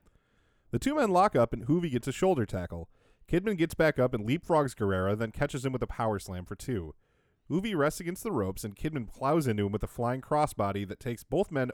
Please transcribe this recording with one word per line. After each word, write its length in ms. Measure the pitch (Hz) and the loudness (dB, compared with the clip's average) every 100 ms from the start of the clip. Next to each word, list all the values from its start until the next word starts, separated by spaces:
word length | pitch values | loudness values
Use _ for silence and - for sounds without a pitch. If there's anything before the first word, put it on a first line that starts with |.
| _ _ _ _ _ _ - | _ _ _ _ _ _ -6
The 80 | 120 | -2
two 160 | 262 311 | 0 2
men 140 | 226 | 4
lock 260 | 180 202 135 | 6 6 6
up 160 | 117 | 2
and 140 | 123 120 | 2 0
Juvi 260 | 170 170 | 2 2
gets 160 | 123 135 | -2 -2
a 40 | |
shoulder 320 | - 185 160 | 0 2 2
tackle. 440 | 107 95 87 87 82 _ _ _ - | 0 -4 -6 -10 -12 _ _ _ -2
Kidman 280 | 165 208 185 | -2 0 0
gets 180 | 160 | 0
back 260 | - 160 143 | 2 2 4
up 140 | 127 | 0
and 120 | 120 104 | 0 -2
leapfrogs 460 | 165 - 160 139 | -2 2 2 2
Guerrera, 420 | - 101 92 95 107 | 0 0 2 0 0
then 140 | 113 | -2
catches 340 | - 143 139 | -2 -4 -2
him 80 | 131 | -4
with 100 | 127 | -4
a 40 | 117 | -4
power 320 | - 113 101 | -2 -2 -2
slam 260 | - 90 | -6 -10
for 120 | 90 101 | -10 -10
two. 380 | - 113 80 - _ _ _ _ - | -6 -6 -6 -14 _ _ _ _ -4
Juvi 240 | 156 220 | -4 0
rests 240 | 180 143 - | 2 2 0
against 240 | 170 185 | -8 -6
the 80 | 233 | -4
ropes, 320 | 151 95 92 | -2 -2 -4
and 140 | 110 98 | -8 -6
Kidman 360 | 151 151 104 | -4 -4 -8
plows 360 | - 135 165 135 | -4 0 2 2
into 180 | 104 101 | 0 0
him 60 | |
with 100 | 101 | -2
a 60 | - | -4
flying 320 | - 120 131 | -4 -2 -2
crossbody 640 | - 151 151 - 101 101 98 | 0 2 2 0 -2 -2 -6
that 140 | 107 | -8
takes 240 | 127 117 | -8 -8
both 260 | - 151 202 | -4 -2 0
men 220 | 143 127 | -2 -2